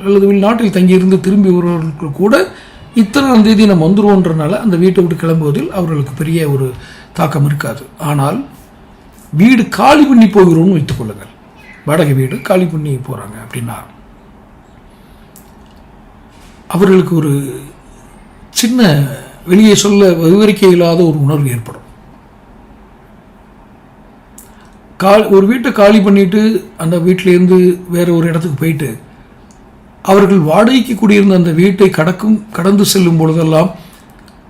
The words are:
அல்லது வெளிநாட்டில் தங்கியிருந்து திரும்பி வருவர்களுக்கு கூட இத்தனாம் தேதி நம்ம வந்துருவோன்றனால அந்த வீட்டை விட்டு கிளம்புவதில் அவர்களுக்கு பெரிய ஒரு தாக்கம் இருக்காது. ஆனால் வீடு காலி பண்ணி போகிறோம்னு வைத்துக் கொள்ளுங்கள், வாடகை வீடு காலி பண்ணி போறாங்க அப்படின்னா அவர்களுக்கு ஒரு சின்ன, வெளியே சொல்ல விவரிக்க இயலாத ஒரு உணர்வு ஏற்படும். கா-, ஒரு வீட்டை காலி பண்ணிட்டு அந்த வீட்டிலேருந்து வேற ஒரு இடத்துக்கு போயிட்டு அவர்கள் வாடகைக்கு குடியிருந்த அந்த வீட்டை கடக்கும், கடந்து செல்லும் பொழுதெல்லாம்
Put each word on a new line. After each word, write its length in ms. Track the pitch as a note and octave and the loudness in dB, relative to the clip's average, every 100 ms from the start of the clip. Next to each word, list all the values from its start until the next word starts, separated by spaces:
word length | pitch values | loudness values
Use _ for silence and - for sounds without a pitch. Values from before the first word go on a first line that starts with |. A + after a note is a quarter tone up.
அல்லது 300 | G3 G3+ G3 | 0 2 2
வெளிநாட்டில் 380 | G3+ G3 A3+ A3+ | 2 0 0 -2
தங்கியிருந்து 500 | F3+ F3+ F#3 F#3 F#3 | 0 2 2 2 0
திரும்பி 300 | F#3 G#3 G3 | 0 0 2
வருவர்களுக்கு 600 | F3+ F3 E3+ D#3+ D3 D#3+ | 0 -2 -4 -6 -8 -10
கூட 240 | C#3 G3+ C4+ F#4+ - - - - | -4 0 0 -2 -10 -20 -20 -6
இத்தனாம் 480 | A#3+ F#3+ C#4+ C4+ A#3+ | -2 0 0 0 2
தேதி 240 | G#3 G#3 G#3+ | 2 4 2
நம்ம 200 | F#3 D#3+ | 2 2
வந்துருவோன்றனால 720 | G3+ G#3 G3 E3+ D#3+ D3+ G3+ | 0 2 2 0 -2 -4 -4
அந்த 180 | A3+ F3 | -2 0
வீட்டை 280 | F#3 F3+ | 0 2
விட்டு 120 | F3 D#3+ | 0 -2
கிளம்புவதில் 520 | E3 E3 D3+ E3 D#4 | -2 -2 -2 -4 -4
அவர்களுக்கு 440 | F#3+ E3+ D3+ C3+ - | -6 -6 -4 -6 -8
பெரிய 340 | D#3 E3 D3+ | -6 -4 -2
ஒரு 160 | C#3 C3 B2 - - - | -4 -4 -8 -18 -20 -14
தாக்கம் 340 | - D#3+ D3 D3 | -6 -4 -2 -2
இருக்காது. 360 | D3 C3 A2 - - | -4 -8 -12 -16 -12
ஆனால் 400 | D#3 D3 C#3 G#3 C#4 - - - - - - - - | -6 -4 -4 -6 -10 -18 -20 -20 -20 -20 -20 -20 -10
வீடு 360 | D3 A3 B3+ G3+ | 0 2 2 0
காலி 360 | - B3+ D4+ | 0 2 4
பண்ணி 200 | C#4+ B3 | 4 4
போகிறோம்னு 480 | A3 G3 F3+ E3 F3 | 4 4 4 4 2
வைத்துக் 260 | F3+ - B2 | 0 -2 -6
கொள்ளுங்கள், 340 | A2 G2+ - - - - - - - | -10 -14 -20 -20 -20 -20 -20 -14 -4
வாடகை 260 | D#3 D3+ | -2 0
வீடு 300 | C3+ C3 F#3+ | 0 -2 -6
காலி 220 | - F#3 | -4 -2
பண்ணி 280 | F3+ D#3+ D3+ | -2 -4 -6
போறாங்க 420 | C3 B2 A#2 G2+ A2 | -8 -10 -14 -16 -18
அப்படின்னா 400 | A2 C3 A#2 G#2+ - - - - - - - - - - - - - - - - - - - - - - - - - - - - - | -16 -12 -12 -14 -18 -20 -20 -20 -20 -20 -20 -20 -20 -20 -20 -20 -20 -20 -20 -20 -20 -20 -20 -20 -20 -20 -20 -20 -20 -20 -20 -20 -8
அவர்களுக்கு 460 | E3+ F#3+ F#3+ D3+ E3 | 0 2 2 2 -2
ஒரு 160 | D3+ C#3 C3 B2 C3+ - - - - - - - - | -2 -4 -6 -12 -16 -20 -20 -20 -20 -20 -20 -20 -14
சின்ன, 300 | - A3+ B3 G#3 D3 C#3 C3 - - - | -6 -2 0 2 2 -2 -6 -18 -16 -2
வெளியே 280 | F#3 A3 | 2 4
சொல்ல 380 | G3+ G3+ G3+ G3 | 4 2 2 2
விவரிக்க 540 | E3 E3 G3 G#3+ G#3 G3 | 2 2 2 2 2 2
இயலாத 340 | F3 E3+ E3 | 4 2 0
ஒரு 180 | E3+ D3+ | 0 0
உணர்வு 260 | C#3 D3+ C3+ | -2 -2 -2
ஏற்படும். 320 | A#2+ A2 - - - - - _ _ - - - - - - - - - - - - - - _ - - - _ - - - - - - - | -6 -10 -18 -20 -20 -20 -20 _ _ -20 -20 -20 -20 -20 -20 -20 -20 -20 -20 -20 -20 -20 -20 _ -20 -20 -20 _ -20 -20 -20 -20 -20 -20 -6
கா-, 300 | F#3+ G#3 G#3+ | 2 2 4
ஒரு 160 | G3 G3 | 2 2
வீட்டை 260 | B3+ A#3+ | 0 -2
காலி 280 | G#3 G3+ G#3+ | 0 4 4
பண்ணிட்டு 400 | G3+ G3 F#3+ G#3+ A3 G#3+ - - | 4 2 2 0 0 -2 -6 -8
அந்த 220 | D#3+ F3 | -4 -2
வீட்டிலேருந்து 600 | E3+ F3+ F#3+ F3+ F3+ F#3 F3+ F3+ - | 0 0 2 2 4 4 2 0 -4
வேற 240 | F3 F3 | -4 -2
ஒரு 140 | E3+ E3+ | 0 -2
இடத்துக்கு 320 | D#3+ E3+ C3+ | -4 -6 -6
போயிட்டு 320 | D#3+ D3 C#3 A2 - - - - - _ - - - - | -4 -4 -6 -12 -18 -20 -20 -20 -20 _ -20 -20 -20 -10
அவர்கள் 360 | - G3 G3 F#3+ | 0 2 4 2
வாடகைக்கு 560 | D#3 E3+ A3+ C4 A3 | 2 2 2 0 -2
குடியிருந்த 400 | G#3+ G#3+ G#3 G3 | -2 0 2 4
அந்த 180 | F#3 E3+ | 2 2
வீட்டை 380 | D#3+ F#3+ F#3+ F#3+ | 2 0 2 0
கடக்கும், 540 | F#3+ D#3+ F3+ G#3+ G#3+ - | 0 -4 -2 -2 -2 -4
கடந்து 320 | - F3 G3+ | -6 -2 0
செல்லும் 320 | G#3 G3 F3 E3 | 0 0 0 0
பொழுதெல்லாம் 540 | D#3+ D#3+ D#3+ D#3 F3+ - - - - - - - - | 0 0 0 0 -2 -6 -20 -20 -20 -20 -20 -20 -6